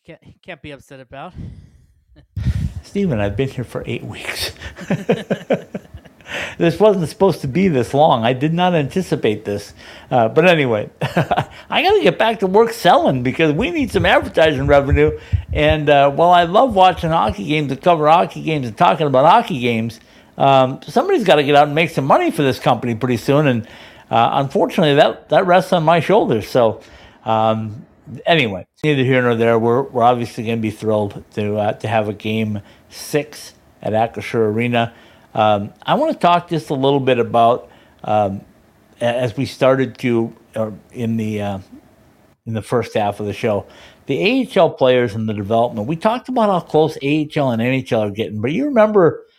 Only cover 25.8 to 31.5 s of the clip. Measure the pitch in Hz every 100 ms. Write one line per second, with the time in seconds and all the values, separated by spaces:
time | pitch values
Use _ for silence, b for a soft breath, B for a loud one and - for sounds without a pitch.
25.8 | 156 170 - 196 247 113 - 131 113 104
26.8 | B B B B 113 110 110 110 110 113
27.8 | - _ - 113 - 165 117 92 - _
28.8 | 156 139 127 131 123 113 117 113 117 120
29.8 | 135 127 117 123 113 - 110 117 110 104
30.8 | 110 107 101 - - - 104